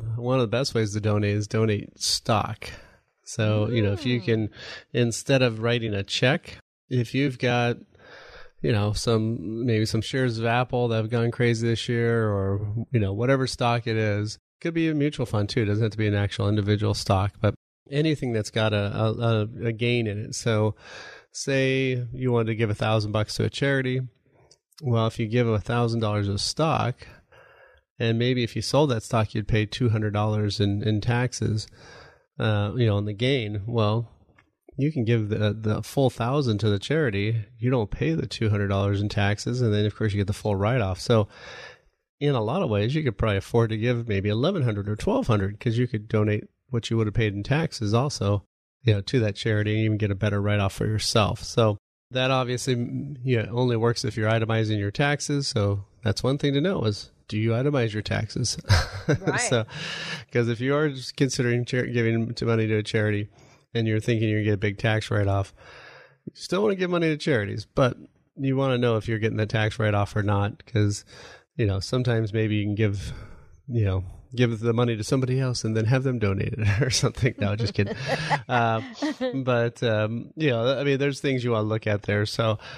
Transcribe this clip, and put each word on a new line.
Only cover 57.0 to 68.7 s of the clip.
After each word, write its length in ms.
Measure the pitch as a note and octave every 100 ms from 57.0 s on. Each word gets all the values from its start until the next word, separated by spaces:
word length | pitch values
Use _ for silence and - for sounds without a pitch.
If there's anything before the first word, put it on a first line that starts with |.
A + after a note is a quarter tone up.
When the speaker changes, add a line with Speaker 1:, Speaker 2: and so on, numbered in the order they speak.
| - _ -
Speaker 1:
do 120 | G#2+
you 120 | A2
itemize 400 | A#2 C#3 C#3+ A2+
your 100 | G#2+
taxes? 540 | - G#2 G#2+ - A#2+ -
<laughs> 40 | - - - - -
Speaker 2:
Right. 320 | C#3+ - B2+
Speaker 1:
So, 260 | A3+ B2 G#2+ - - - - - -
'cause 160 | B2+ A#2
if 120 | A2+
you 160 | B2+ C#3+
are 140 | D#3
just 260 | C3 B2 -
considering 480 | C#3 C3 B2 A#2+ A#2+
char-, 200 | B2+ A#2+
giving 480 | A#2+ A2+ A2+ A2+
to 120 | A2+ A#2
money 220 | A2+ A2
to 100 | A2
a 60 |
charity 460 | G#2 A2+ G#2+ G#2 G#2 - - - _
and 140 | A#2 A2+
you're 120 | G#2+
thinking 300 | A2 A#2 A2
you're 100 | G#2+
gonna 60 | G#2+
get 80 |
a 40 | G#2
big 200 | G#2 G2+
tax 340 | A2+ A2 -
write-off, 420 | G#2+ G2+ G2 G2 - - - - - - _ -
you 60 |
still 300 | - - F3
wanna 120 | G#3 F#3+
give 140 | F3+
money 180 | F3 E3
to 100 | D3+
charities, 480 | - B2+ G2+ G#2+ -
but 320 | - C3 - - _ _ -
you 200 | C3+ C3
wanna 220 | C3+